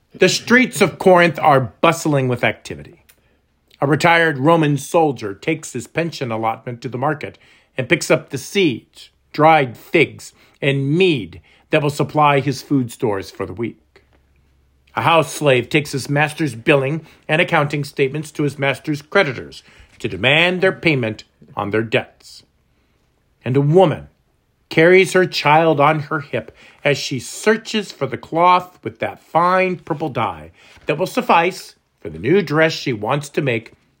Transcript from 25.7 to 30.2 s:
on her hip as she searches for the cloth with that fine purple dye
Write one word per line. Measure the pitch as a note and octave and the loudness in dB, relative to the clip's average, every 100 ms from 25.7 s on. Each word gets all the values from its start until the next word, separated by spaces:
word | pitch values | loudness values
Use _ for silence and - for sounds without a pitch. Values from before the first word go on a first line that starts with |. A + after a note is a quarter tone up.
| D3 | 4
on | C#3+ D#3 | 2 2
her | C#3+ D#3 | -4 -8
hip | C3+ A#2+ - - - _ | -6 -8 -8 -16 -20 _
as | D3 C#3 | -2 -2
she | - C3 | -4 -8
searches | - - G#3+ A3 - A3 G3 | -10 -4 -2 -2 -2 -6 -6
for | - C3+ | -8 -8
the | - | -8
cloth | - D#3+ F3 F3+ - _ | -6 2 4 4 0 _
with | - - | -14 -8
that | G#2 - | -8 -8
fine | _ D#3 F3 F#3 F#3 F3+ | _ 0 2 2 0 -4
purple | - D3+ D#3 | -8 -8 -6
dye | B2 | -4